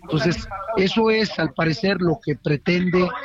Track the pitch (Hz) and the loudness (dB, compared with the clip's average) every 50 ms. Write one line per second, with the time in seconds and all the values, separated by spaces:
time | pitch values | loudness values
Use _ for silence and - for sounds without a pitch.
0 | - - 165 156 180 175 - - - - - - - - - - 185 190 - 233 | -8 -2 -2 2 2 2 0 0 -6 -10 -10 -10 -8 -4 0 0 0 2 2 2
1 | 226 220 220 220 214 - - - 160 156 - - 165 160 156 - - 190 202 - | 4 4 4 2 0 -2 -2 -4 -4 -4 -2 -2 0 0 0 0 0 -2 0 0
2 | 180 170 156 - - - 147 - _ 151 147 139 - - 175 180 180 180 170 180 | 0 0 0 -2 -2 -6 -6 -4 _ -2 -2 0 0 0 0 0 0 2 2 2
3 | 180 175 - - | 2 0 -2 -8